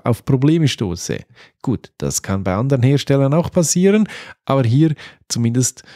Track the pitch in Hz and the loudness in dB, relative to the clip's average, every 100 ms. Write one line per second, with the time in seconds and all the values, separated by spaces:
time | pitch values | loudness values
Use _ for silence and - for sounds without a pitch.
0 | 120 117 - 135 143 165 147 - 101 87 | -2 -2 0 2 2 2 2 0 -4 -6
1 | - 53 - _ - _ - 104 - - | -6 -8 -10 _ -20 _ -4 -4 -6 -8
2 | 71 - - 95 95 95 135 135 127 143 | -6 -6 -4 -4 -2 -2 0 2 2 2
3 | - 139 135 156 - 185 160 175 190 214 | 0 0 2 0 0 0 0 2 2 2
4 | 208 - - - - 135 117 131 160 147 | 0 -4 -18 -10 -2 0 2 4 2 0
5 | - - - 120 117 123 120 - - | -10 -20 -10 -2 0 0 -2 -4 -18